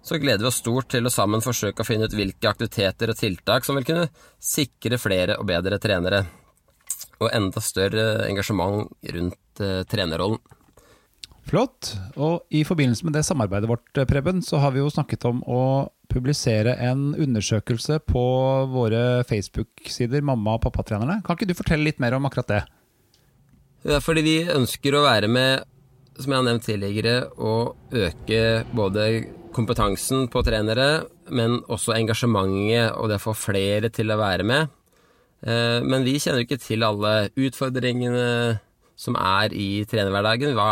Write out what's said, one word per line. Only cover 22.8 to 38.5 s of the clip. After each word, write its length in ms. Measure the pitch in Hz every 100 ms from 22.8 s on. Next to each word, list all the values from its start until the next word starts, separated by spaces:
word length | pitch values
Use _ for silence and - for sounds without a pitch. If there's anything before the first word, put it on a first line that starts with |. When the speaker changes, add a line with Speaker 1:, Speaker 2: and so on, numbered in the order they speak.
| _ _ _ _ _ _ _ _ _ _
Speaker 1:
Ja, 160 | 151 147
fordi 240 | - 160
vi 140 | 156 160 175
ønsker 480 | 147 120 - 139
å 100 | 143
være 260 | 147 110 104
med, 340 | 123 131 135 - _ _ _ _ -
som 140 | 131
jeg 80 | 135
har 80 | 123
nevnt 160 | 117
tidligere, 680 | 113 104 98 104 113 123 - -
å 400 | 110 113 120 - -
øke 720 | 120 90 - - 110 113 113 -
både 540 | 120 101 98 107 113 - - -
kompetansen 800 | - 113 120 104 95 - 135 127
på 140 | 127 123
trenere, 640 | 110 107 110 135 156 - - -
men 300 | 123 113 120
også 300 | - 117 -
engasjementet 1000 | 113 110 110 120 107 95 98 104 117 113 -
og 140 | 113
det 100 | 101
å 140 | -
få 20 | 110
flere 560 | - 98 98 104 110
til 160 | - 110
å 100 | 107
være 260 | 104 92
med. 260 | 98 135 156 - _ _ _ _ _ _
Eh, 380 | - 117 117 120
men 240 | 131 131 131
vi 100 | 143
kjenner 260 | - 139
jo 60 | 120
ikke 140 | 135
til 200 | - 110
alle 460 | 113 104 104 107 101 -
utfordringene 1300 | 135 - 135 127 123 123 123 123 123 120 120